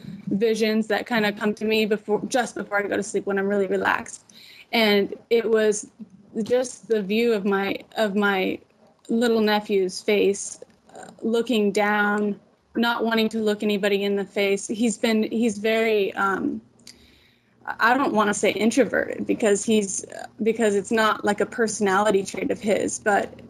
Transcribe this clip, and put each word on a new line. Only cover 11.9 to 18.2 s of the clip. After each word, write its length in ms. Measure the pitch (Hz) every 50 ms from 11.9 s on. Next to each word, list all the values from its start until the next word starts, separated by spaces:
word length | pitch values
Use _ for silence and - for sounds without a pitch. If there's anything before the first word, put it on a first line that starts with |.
| 208 208 202 208 208 208 208 208 202 - - _ _ _ _ _ -
not 300 | 233 233 233 233 - 220
wanting 240 | 226 226 220 220 214
to 80 | 220 226
look 240 | 214 208 208 208
anybody 400 | 226 208 208 196 208 202 202 196
in 140 | 202 202 202
the 80 | 196 190
face. 420 | 190 - 214 202 196 202 196 -
He's 320 | - 233 202 247 226 208 -
been, 240 | - 226 220 220
he's 360 | 220 - 226 220 240 226 202 208
very, 540 | 202 220 220 226 226 226 214 208 196 190
um, 480 | - - 196 196 190 - - - - 220 - _ _ _ _ - - - - _ _ _ _ _ _ _ _ _ _ _ _
I 300 | - - - - 233 247
don't 160 | 269 269 -
wanna 220 | 214 214